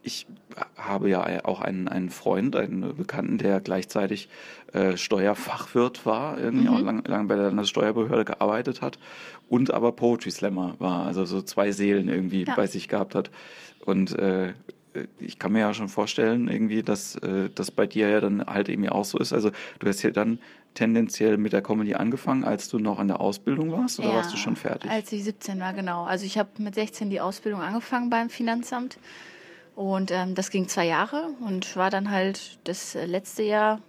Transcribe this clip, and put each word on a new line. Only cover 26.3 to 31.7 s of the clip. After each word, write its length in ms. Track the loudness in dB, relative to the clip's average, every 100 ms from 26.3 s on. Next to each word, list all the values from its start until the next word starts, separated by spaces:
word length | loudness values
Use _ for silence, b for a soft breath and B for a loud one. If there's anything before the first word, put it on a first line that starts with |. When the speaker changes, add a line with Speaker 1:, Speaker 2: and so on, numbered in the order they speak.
| -2
Speaker 2:
hab 200 | -2 -4
mit 160 | -4
sechzehn 340 | -2 -4 -4 -2
die 120 | 0
Ausbildung 420 | -2 -2 -4 -4
angefangen 480 | -2 -4 -2 -2 2
beim 180 | 0 0
Finanzamt 720 | -2 -2 0 -2 -6 -6 -12 B B B B B B B
und, 360 | -6 -2 0 0
ähm, 240 | 0 0
das 160 | -2 0
ging 180 | -2 0
zwei 180 | 2 2
Jahre 440 | 2 2 -2 -4 -6
und 340 | -4 -4 -4